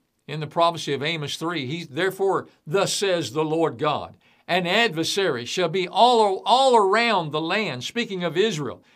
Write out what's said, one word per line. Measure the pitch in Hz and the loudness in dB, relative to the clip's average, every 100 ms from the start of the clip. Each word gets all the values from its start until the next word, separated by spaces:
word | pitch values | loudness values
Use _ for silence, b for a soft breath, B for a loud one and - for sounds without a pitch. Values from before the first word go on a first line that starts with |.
| _ _ - | _ _ -12
in | 151 | -10
the | 151 | -6
prophecy | 170 170 165 156 | 0 0 0 -4
of | 135 | -4
Amos | 147 165 139 - | -4 -4 -6 -6
three, | 165 170 123 | -4 -4 -6
he, | 170 | -8
"Therefore, | 170 127 185 185 196 165 - b | -8 -4 -4 0 0 0 -4 b
thus | - 185 175 | -4 0 0
says | - 196 170 127 | 0 0 0 -2
the | 135 | -2
Lord | 156 160 156 120 | -2 0 0 0
God, | 151 127 82 - b b - | -2 -2 -6 -16 b b -4
an | 175 175 | -2 0
adversary | 202 233 160 160 - 190 127 120 | 2 2 0 -2 0 0 -2 -4
shall | - 170 | -2 -2
be | 190 175 | -2 -2
all, | 185 240 240 208 190 | 4 6 6 4 0
all | 190 240 269 240 | 2 4 6 6
around | 196 214 233 202 156 | 6 4 2 0 -2
the | 151 | -4
land," | 160 202 202 123 | -2 -2 -2 -6
speaking | 120 233 233 190 | -8 -6 -6 -4
of | 175 160 | -2 0
Israel. | 220 156 131 92 b | 0 0 -6 -10 b